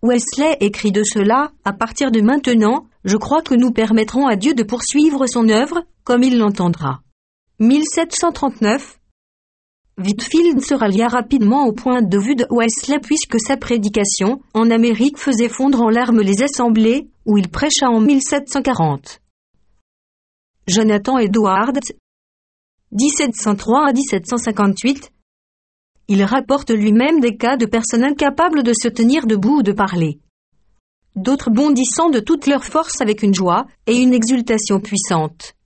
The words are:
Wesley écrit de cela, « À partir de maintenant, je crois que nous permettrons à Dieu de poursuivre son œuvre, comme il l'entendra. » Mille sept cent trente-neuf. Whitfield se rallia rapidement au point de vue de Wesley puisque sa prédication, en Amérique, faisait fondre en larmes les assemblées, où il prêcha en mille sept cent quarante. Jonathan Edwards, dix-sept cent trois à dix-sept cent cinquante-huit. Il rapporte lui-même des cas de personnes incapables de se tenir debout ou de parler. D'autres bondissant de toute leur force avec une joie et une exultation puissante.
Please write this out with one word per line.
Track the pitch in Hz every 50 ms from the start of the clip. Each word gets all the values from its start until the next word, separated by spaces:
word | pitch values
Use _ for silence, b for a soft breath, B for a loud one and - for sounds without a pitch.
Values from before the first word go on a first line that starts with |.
Wesley | - 226 247 240 226 - - - 285 311 320 285
écrit | - 202 202 - - 214 190
de | 208 214
cela, « | 202 - 214 196 202 220 262 285 302 - _ _
À | 202 196
partir | 202 226 226 - - 285 262 233
de | 226
maintenant, | 208 220 269 294 277 262 247 233 214 208 233 294 - _ _ _ _
je | 190 196
crois | 214 214 - 277 320 320
que | - 269
nous | 233 247 254 240
permettrons | 226 220 220 220 220 220 214 - 247 277 269
à | 220
Dieu | 202 185 277 320
de | 240 226
poursuivre | 208 - 247 - - - 277 302 320 294 277 269
son | 247 240 240 233 226
œuvre, | 214 214 254 302 339 339 339 _ _ _ _
comme | - 247 240 247
il | 262 254 240
l'entendra. » | 220 208 202 - 185 175 170 - 165 139 131 135 _ _ _ _ _ _ _ _ _ _ _ _
Mille | 220 226 262 294 311
sept | 302 - - 330 330 -
cent | - - 339
trente-neuf. | 330 - - 277 - - 220 208 220 277 277 - - _ _ _ _ _ _ _ _ _ _ _ _ _ _ _ _ _ _ _ _ -
Whitfield | 185 190 202 214 - - - 320 339 349 311 247 269
se | - 285
rallia | 269 240 208 190 196 226 240
rapidement | 226 247 240 - - 269 220 202 233 285 294
au | 240 220
point | 233 - 254 247 247
de | 233 185 175 202
vue | 196 226 294
de | 247 240 -
Wesley | - 233 226 233 226 - - - 277 294
puisque | 294 - 294 320 - - - 233
sa | 220 - 277 269
prédication, | - - 240 240 202 208 208 226 202 202 - - 196 196 254 269 - _ _
en | 220 226 233
Amérique, | 226 226 226 240 226 214 233 285 285 -
faisait | - - 262 214 233 233
fondre | 233 - 170 277 - 190 233
en | 220
larmes | 220 233 247 233 233 226 214
les | 190 202 196 254
assemblées, | 285 277 - 247 240 226 220 220 220 233 277 294 - _ _ _
où | - 214
il | 208 190 175
prêcha | - - 277 302 294 - 285 254
en | 233 226
mille | 220 214 294 269 262
sept | - - 285 285 -
cent | - 277 247
quarante. | 277 254 - 170 156 143 135 _ - - _ _ _ _ _ _ _ _ _ _ _ _ _ _ _ _ _ _ _ _ _ _ _ _ _ _ _ _ _ _
Jonathan | - 180 202 226 214 208 208 202 - 262 262
Edwards, | 233 202 202 226 214 202 185 190 214 254 269 285 - - - _ _ _ _ _ _ _ _ _ _ _ _ _ _ _ _ _ _ _ -
dix-sept | 202 247 294 294 - 302 262 226
cent | - - 220 202
trois | 202 - 214 226 269 302 285
à | 269
dix-sept | 247 277 - - 190 180
cent | - 247 240
cinquante-huit. | 233 - 214 196 208 202 196 - - 247 277 277 - - _ _ _ _ _ _ _ _ _ _ _ _ _ _ _ _ _ _ _ _
Il | 202 196 196
rapporte | 196 233 269 269 - 269 277 277 -
lui-même | 226 214 208 214 208 226 247 285 330 320
des | 254 240 208
cas | 202 - 233 269 269
de | 226
personnes | 208 208 233 226 - - 233 240
incapables | 277 294 285 311 285 277 277 330 359 320 294 269
de | 233 240
se | 220 - 240
tenir | 226 - 226 233 269 320 311
debout | 226 220 208 190 220 285 302
ou | 247
de | 190 202
parler. | 208 208 185 180 175 165 156 147 - _ _ _ _ _ _ _ _ _ _ _ _ _ _ _ _ _ _ _
D'autres | 202 185 214 269 277 - -
bondissant | 220 214 285 302 285 240 254 - - - 330 339
de | 294 233
toute | 208 - 320 294 -
leur | 269 285 269 -
force | - - 311 320 320 - - 262
avec | 214 214 208 -
une | 202 196
joie | 180 190 180 170 196 269 b b b b
et | - 226 240
une | 254 254 247
exultation | 247 226 226 262 247 233 240 233 220 214 - 202 196
puissante. | 202 208 208 196 - - 185 165 156 156 160 _ - - - _ _